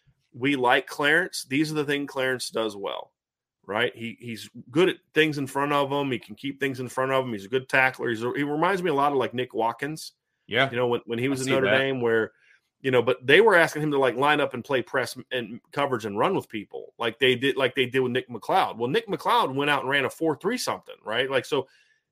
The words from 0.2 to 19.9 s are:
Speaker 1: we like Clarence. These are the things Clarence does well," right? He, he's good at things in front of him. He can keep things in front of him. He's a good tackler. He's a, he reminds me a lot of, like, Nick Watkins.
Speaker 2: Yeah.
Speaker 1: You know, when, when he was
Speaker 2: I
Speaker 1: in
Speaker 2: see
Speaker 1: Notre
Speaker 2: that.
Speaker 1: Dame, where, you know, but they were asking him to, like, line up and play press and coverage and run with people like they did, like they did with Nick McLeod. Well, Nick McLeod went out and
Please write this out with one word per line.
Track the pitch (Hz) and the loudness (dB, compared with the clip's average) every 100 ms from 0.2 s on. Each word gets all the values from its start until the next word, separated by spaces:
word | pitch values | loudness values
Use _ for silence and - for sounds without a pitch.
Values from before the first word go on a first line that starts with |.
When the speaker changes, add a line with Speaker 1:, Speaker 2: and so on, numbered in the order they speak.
| _ | _
Speaker 1:
we | 127 135 139 | -4 -2 2
like | 123 139 - | 4 2 0
Clarence. | - 147 160 185 - | -2 2 2 0 -8
These | - 135 156 | -4 -2 0
are | |
the | 151 | -2
things | 143 143 139 | -2 -4 -4
Clarence | 135 131 127 - | -2 -2 -2 -4
does | 113 110 | -4 -4
well," | 101 92 50 - _ _ _ _ _ - | -4 -8 -8 -12 _ _ _ _ _ -6
right? | 104 120 | -2 -2
He, | - 113 - | -4 -12 -12
he's | 120 104 104 123 - | -12 -12 -14 -18 -4
good | 135 185 | 2 2
at | - _ | 0 _
things | 156 156 147 | 2 2 0
in | 135 | -4
front | 139 143 | -2 0
of | 143 135 | 0 0
him. | 143 139 | -2 -2
He | 117 | -4
can | - 107 | -8 -12
keep | 139 135 | -12 -6
things | 139 127 | -4 -4
in | 123 | -6
front | - 131 | -4 0
of | 135 127 | 0 -2
him. | |
He's | 107 | -6
a | 98 | -4
good | 131 131 | -4 0
tackler. | 135 131 123 123 | 2 2 0 -4
He's | 110 | -2
a, | 120 | -4
he | 131 | -2
reminds | 143 147 175 196 | -4 0 0 0
me | 175 | 0
a | |
lot | 139 143 | 0 2
of, | 139 | 2
like, | 113 | -2
Nick | 120 123 | -4 -6
Watkins. | 107 110 - 143 156 - - _ _ - | -2 -2 -2 -6 -8 -14 -20 _ _ -4
Speaker 2:
Yeah. | 110 135 | 0 0
Speaker 1:
You | 120 | 2
know, | 123 | 0
when, | 120 | 0
when | - 117 | -2 -4
he | 131 | -2
was | 135 | -2
Speaker 2:
I | |
Speaker 1:
in | |
Speaker 2:
see | 131 | 0
Speaker 1:
Notre | 135 131 | 2 4
Speaker 2:
that. | 131 | 2
Speaker 1:
Dame, | 135 131 | 2 0
where, | 117 113 110 - _ _ _ _ | 2 2 0 -6 _ _ _ _
you | 135 | 2
know, | 127 | 4
but | 117 131 | 4 0
they | 127 156 | 6 6
were | 226 | 8
asking | 180 156 151 | 6 4 2
him | 151 | 0
to, | 139 | 2
like, | 131 113 | 2 2
line | 143 147 | 2 2
up | 135 | 0
and | 123 | -4
play | - 135 | -2 -2
press | - 135 117 131 - | 0 -2 -4 -8 -8
and | 127 107 117 - | -6 -6 -12 -8
coverage | - 143 123 107 | -4 -2 -2 -2
and | 101 | 0
run | 160 | 0
with | 175 - | 0 -4
people | 110 95 64 - - | -10 -12 -14 -16 -6
like | 117 - | -4 2
they | 131 | 2
did, | 120 139 135 | 4 0 2
like | 131 | 0
they | 139 | 0
did | 123 131 | 0 0
with | 127 | 0
Nick | 123 127 | -2 -4
McLeod. | 117 - 185 117 98 | -8 0 2 0 -2
Well, | 120 | -2
Nick | 196 226 | -2 -4
McLeod | 170 - 233 170 | -4 0 0 0
went | 135 143 | 0 0
out | 139 | 0
and | 123 | 0